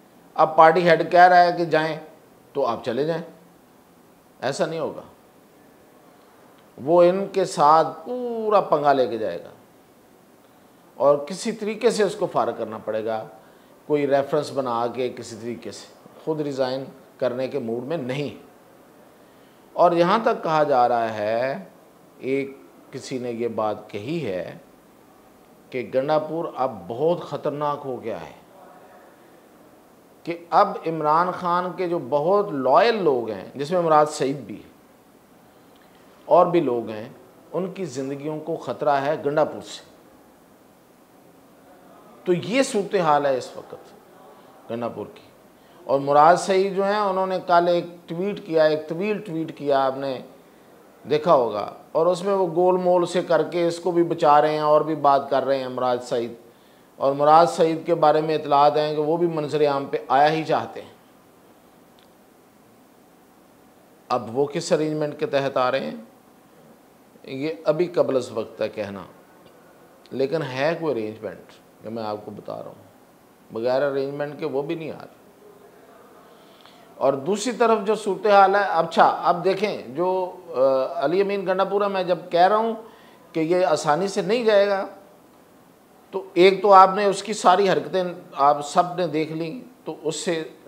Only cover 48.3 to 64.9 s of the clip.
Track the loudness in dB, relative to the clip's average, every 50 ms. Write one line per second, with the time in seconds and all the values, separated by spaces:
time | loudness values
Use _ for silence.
48.3 | -6 -8 -8 -2 0 2 2 2 2 0 -4 -6 -8 -6 -4 -4 -4 -6 -8 -8
49.3 | -8 -8 -8 -8 -10 -8 -4 -2 0 0 0 0 -2 -4 -6 -8 -8 -8 -10 -14
50.3 | -20 -20 -20 -20 -20 _ -20 -20 -20 -20 -20 -20 -20 -18 -6 -2 -2 0 2 4
51.3 | 4 4 4 2 -2 -4 -6 -6 -10 -14 -16 -6 -2 0 2 2 0 0 -2 -2
52.3 | 0 0 0 0 0 0 2 2 2 2 2 2 2 2 2 0 -2 -4 0 2
53.3 | 2 0 0 0 -2 -2 -2 -2 -2 -2 -4 -2 0 0 0 0 0 2 4 6
54.3 | 6 6 4 4 2 0 2 2 2 2 2 0 -2 0 2 4 4 2 2 0
55.3 | -2 -2 0 0 -2 -2 -4 -6 -6 -4 -2 -2 -2 -2 -4 -4 -4 -4 -4 -6
56.3 | -8 -14 -20 -20 -20 _ _ _ _ -20 _ _ _ -4 -2 -2 0 2 6 6
57.3 | 8 8 8 6 4 2 2 2 0 -2 -2 -2 0 2 4 4 4 2 2 0
58.3 | -2 -4 0 2 4 4 4 4 4 2 0 0 -2 -2 -2 0 0 0 0 -2
59.3 | -2 -2 -4 -4 0 0 2 2 0 0 -4 -4 -6 -8 -4 0 2 4 4 4
60.3 | 2 0 -2 -2 -2 -2 -2 -6 -10 -14 -16 -18 -20 -20 _ _ _ _ _ _
61.3 | _ _ _ -20 _ _ _ _ _ _ _ _ _ _ -20 _ _ _ _ _
62.3 | _ _ _ _ _ _ _ _ _ _ _ _ _ _ _ _ _ _ _ _
63.3 | _ _ _ _ _ _ _ _ _ _ _ _ _ _ _ -4 -4 -4 -4 -4
64.3 | -2 -2 -2 -2 -2 -6 -2 0 0 0 0 -2